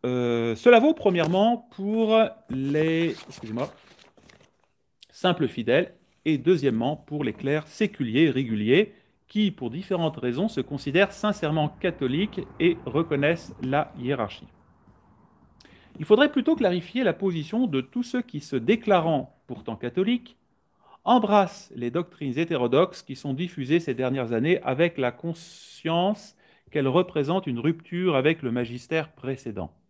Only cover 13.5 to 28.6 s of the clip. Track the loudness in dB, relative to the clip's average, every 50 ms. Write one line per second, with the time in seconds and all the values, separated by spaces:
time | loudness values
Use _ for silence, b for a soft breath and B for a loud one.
13.5 | -14 -8 -6 -2 0 0 -2 -2 -8 -8 -4 -4 -2 -2 -4 -6 -6 -14 -20 -20
14.5 | _ _ _ _ _ _ _ -20 _ _ _ _ _ _ _ _ _ _ _ _
15.5 | _ _ B B B B B B B -12 4 4 6 6 6 4 4 0 2 2
16.5 | 2 2 2 2 2 0 -4 -4 -4 0 0 0 0 0 -2 -2 -2 -2 -4 -4
17.5 | -2 -2 0 0 0 -2 -4 -2 _ -6 -6 -4 -4 -4 -4 -4 -10 -10 -8 -4
18.5 | -4 -4 2 2 0 0 4 2 4 4 4 2 0 -2 -2 -6 _ _ _ _
19.5 | -14 -12 -10 -10 -10 -6 -8 -4 -2 -2 0 0 0 -2 -4 -12 _ _ _ _
20.5 | _ _ _ _ b b b b b b _ 4 4 4 4 4 4 4 4 4
21.5 | -2 -14 -20 -16 -10 -6 -6 -2 -2 -4 -4 -4 -10 _ -6 -4 -2 -2 -2 -2
22.5 | 0 0 0 4 4 4 4 2 0 -16 -14 -14 -14 -10 -6 -8 -4 -4 -6 -6
23.5 | -6 -8 -2 0 0 0 0 -2 -4 -2 -2 -2 -2 -2 -2 -2 -2 0 2 2
24.5 | 0 0 0 -4 0 0 0 0 0 -2 -2 -2 -4 -4 -8 -8 -8 -8 -12 -16
25.5 | -16 -18 -18 -18 -20 -8 -4 -2 0 2 2 0 0 -2 -8 -20 _ b b b
26.5 | b b b b -4 0 0 2 2 2 2 2 -2 -4 -2 0 -2 -2 -2 -4
27.5 | -6 -2 -2 -2 -2 -2 -6 -10 -6 -2 -2 2 2 2 2 2 0 0 -4 -4
28.5 | -2 -2